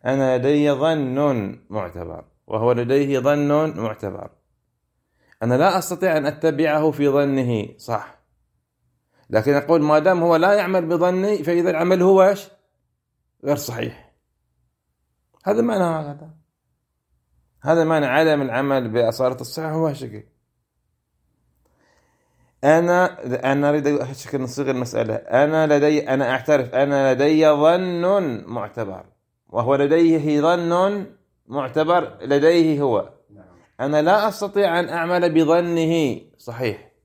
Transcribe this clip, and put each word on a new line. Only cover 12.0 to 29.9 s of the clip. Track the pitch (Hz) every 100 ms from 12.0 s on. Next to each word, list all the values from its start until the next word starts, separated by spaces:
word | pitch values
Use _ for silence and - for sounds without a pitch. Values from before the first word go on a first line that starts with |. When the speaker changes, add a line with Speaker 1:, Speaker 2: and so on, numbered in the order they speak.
Speaker 1:
هو | 180 196
إيش؟ | 190 196 - _ _ _ _ _ _ _ _ _
غير | 139 147
صحيح." | - 117 117 - _ _ _ _ _ _ _ _ _ _ _ _ _ _
هذا | - 214
معنى | 233 208
هكذا. | 175 160 147 143 160 - _ _ _ _ _ _ _ _ _ _ _ _
هذا | 143 165
معنى | 160 160 143
عدم | 135 160 147
العمل | 135 117 139 135 120
بأصالة | 110 117 113 127 127
الصحة | 123 - 160
هو | 160 160
هالشكل. | 131 127 104 - _ _ _ _ _ _ _ _ _ _ _ _ _ _ _ _ _ _ _ _ _ _ _
أنا، | 139 160 175 175 185 - 127 123 131
أنا | 139 143
أريد | 147 143
أشكل | 143 127 135 - 139
نصيغ | 127 123 135
المسألة. | 127 120 113 113
أنا | 107 - 123 147 156 156
لدي، | 143 151 151 -
أنا | 131 127
أعترف، | 127 123 147 123
أنا | 127 143 143 135
لدي | 127 143 156 156
ظن | 147 151 175 185 175 175 202 165 113 87
معتبر، | 113 104 120 104 92 - _ _ _ _
وهو | 113 117
لديه | 139 143